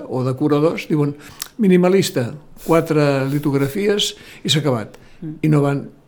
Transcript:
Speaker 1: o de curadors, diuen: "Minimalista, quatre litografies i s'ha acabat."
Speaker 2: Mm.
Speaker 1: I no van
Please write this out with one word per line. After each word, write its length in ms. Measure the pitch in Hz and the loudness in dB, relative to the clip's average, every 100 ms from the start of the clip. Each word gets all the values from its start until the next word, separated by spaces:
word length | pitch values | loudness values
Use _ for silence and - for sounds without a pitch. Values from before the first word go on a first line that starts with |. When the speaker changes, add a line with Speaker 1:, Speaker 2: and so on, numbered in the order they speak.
| - | -4
Speaker 1:
o 140 | 127 | -4
de 100 | 127 127 | -2 0
curadors, 500 | 147 147 160 202 - | 0 2 2 -2 -2
diuen: 260 | 151 143 147 - - - - | -2 -2 -4 -14 -18 -12 0
"Minimalista, 720 | 202 180 180 190 - 139 117 - - - | 4 4 4 2 0 -2 -4 -8 -18 -8
quatre 640 | - 165 165 151 147 139 135 | 0 2 2 2 2 0 0
litografies 880 | 143 143 139 139 202 202 208 - - - - | -2 0 0 -2 -2 -2 -2 -4 -8 -20 -8
i 100 | - | -2
s'ha 100 | 160 | 0
acabat." 380 | 143 120 101 - - - | 0 -2 -4 -14 -20 -16
Speaker 2:
Mm. 160 | 160 156 | -14 -4
Speaker 1:
I 60 | 156 | 2
no 80 | 151 | 2
van 220 | 143 139 - - | 2 -2 -6 -18